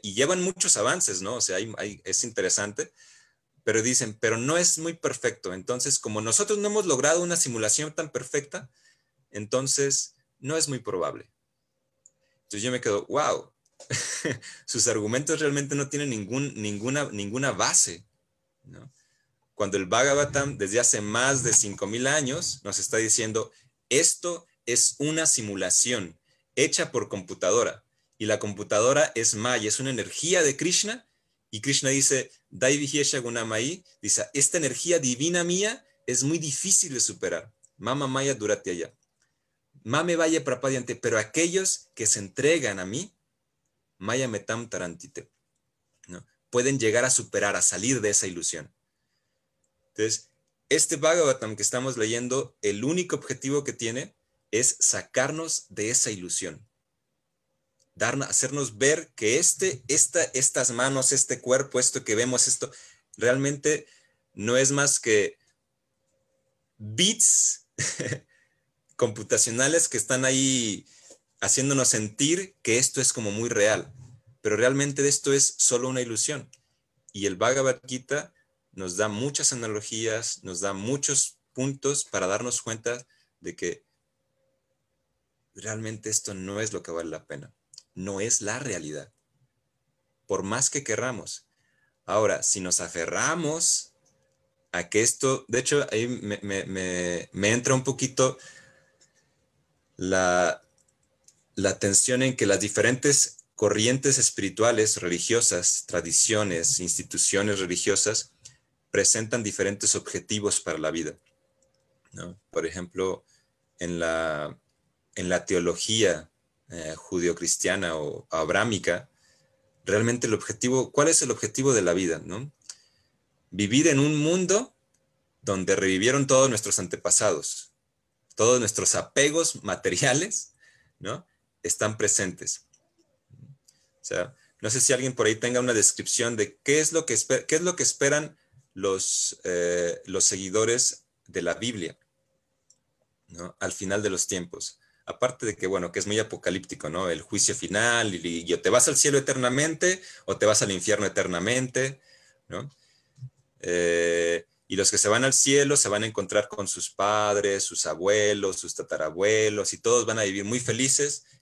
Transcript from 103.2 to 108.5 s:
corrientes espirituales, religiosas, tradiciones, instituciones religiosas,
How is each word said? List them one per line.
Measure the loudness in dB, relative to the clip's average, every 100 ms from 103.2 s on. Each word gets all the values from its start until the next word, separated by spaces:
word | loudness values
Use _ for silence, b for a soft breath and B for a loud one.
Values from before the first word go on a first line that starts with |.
| 2 -2 -18 0
corrientes | 2 4 2 2 2 2
espirituales, | 2 0 -4 2 2 4 2 0
religiosas, | -2 -2 2 2 4 2 0 0 -2
tradiciones, | -4 0 2 2 2 0 0 0 0
instituciones | -2 -4 -4 -2 0 2 2 0
religiosas, | -2 -2 0 2 2 -2 -4 _ B